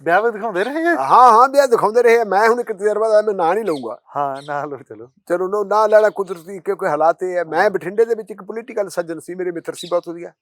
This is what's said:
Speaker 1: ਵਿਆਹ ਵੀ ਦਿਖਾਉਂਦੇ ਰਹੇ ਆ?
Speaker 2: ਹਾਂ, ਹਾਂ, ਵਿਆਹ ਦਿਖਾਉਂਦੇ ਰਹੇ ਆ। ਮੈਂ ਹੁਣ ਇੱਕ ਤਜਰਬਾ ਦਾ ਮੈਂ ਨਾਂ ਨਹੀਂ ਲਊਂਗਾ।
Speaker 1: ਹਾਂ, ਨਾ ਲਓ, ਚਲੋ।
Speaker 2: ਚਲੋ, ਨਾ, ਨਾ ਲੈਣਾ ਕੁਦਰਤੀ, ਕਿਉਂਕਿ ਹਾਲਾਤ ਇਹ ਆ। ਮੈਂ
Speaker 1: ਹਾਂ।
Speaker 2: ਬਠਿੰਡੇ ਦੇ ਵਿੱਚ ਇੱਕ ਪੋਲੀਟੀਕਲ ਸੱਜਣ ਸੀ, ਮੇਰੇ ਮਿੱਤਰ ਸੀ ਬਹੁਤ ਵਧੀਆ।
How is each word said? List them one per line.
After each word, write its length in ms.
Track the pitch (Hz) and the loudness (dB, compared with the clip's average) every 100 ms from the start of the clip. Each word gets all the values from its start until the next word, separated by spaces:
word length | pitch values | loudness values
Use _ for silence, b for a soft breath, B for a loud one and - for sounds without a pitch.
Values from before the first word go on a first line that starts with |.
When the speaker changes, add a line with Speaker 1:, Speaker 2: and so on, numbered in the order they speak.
Speaker 1:
ਵਿਆਹ 200 | 151 185 | 0 0
ਵੀ 100 | 233 | 0
ਦਿਖਾਉਂਦੇ 320 | 208 208 180 | -4 -6 -4
ਰਹੇ 240 | 240 302 339 | -4 -2 -2
ਆ? 80 | 320 | -2
Speaker 2:
ਹਾਂ, 360 | 135 208 247 | 2 6 8
ਹਾਂ, 180 | 220 269 | 8 6
ਵਿਆਹ 180 | 277 269 | 4 2
ਦਿਖਾਉਂਦੇ 360 | 226 202 240 | 2 2 2
ਰਹੇ 160 | 233 233 | 4 4
ਆ। 40 | |
ਮੈਂ 260 | 208 190 226 | 2 2 2
ਹੁਣ 100 | 240 | 2
ਇੱਕ 140 | 226 | -4
ਤਜਰਬਾ 360 | 190 208 208 220 | -4 -2 0 2
ਦਾ 120 | 214 | 2
ਮੈਂ 120 | 214 | 2
ਨਾਂ 220 | 190 165 208 | 0 0 0
ਨਹੀਂ 100 | 202 | -2
ਲਊਂਗਾ। 360 | 143 113 - _ 143 | -4 -8 -14 _ -6
Speaker 1:
ਹਾਂ, 260 | 139 135 147 | -4 -6 -8
ਨਾ 200 | 143 147 | -8 -8
ਲਓ, 120 | 127 | -12
ਚਲੋ। 300 | - 107 123 _ - | -16 -20 -20 _ -6
Speaker 2:
ਚਲੋ, 180 | 175 185 | -4 -2
ਨਾ, 280 | 208 196 214 | -4 0 0
ਨਾ 120 | 214 | 4
ਲੈਣਾ 220 | 214 214 | 4 4
ਕੁਦਰਤੀ, 500 | 202 185 175 165 196 | 0 -8 -10 -12 -10
ਕਿਉਂਕਿ 280 | 202 185 185 | -8 -4 -4
ਹਾਲਾਤ 360 | 147 160 170 | 0 0 0
ਇਹ 160 | 185 175 | -4 -4
ਆ। 40 | |
ਮੈਂ 180 | 165 160 | -2 0
Speaker 1:
ਹਾਂ। 80 | 208 | 0
Speaker 2:
ਬਠਿੰਡੇ 360 | 185 165 208 233 | -2 -4 -2 -2
ਦੇ 100 | 220 | -2
ਵਿੱਚ 160 | 208 | -8
ਇੱਕ 120 | 202 | -16
ਪੋਲੀਟੀਕਲ 460 | 190 220 233 226 190 | -14 -14 -10 -8 -6
ਸੱਜਣ 300 | 180 170 156 | -8 -8 -10
ਸੀ, 160 | - 180 | -12 -8
ਮੇਰੇ 160 | 180 | -8
ਮਿੱਤਰ 220 | 165 165 | -8 -10
ਸੀ 140 | 160 175 | -12 -6
ਬਹੁਤ 220 | 175 180 | -6 -6
ਵਧੀਆ। 240 | 170 175 _ | -12 -16 _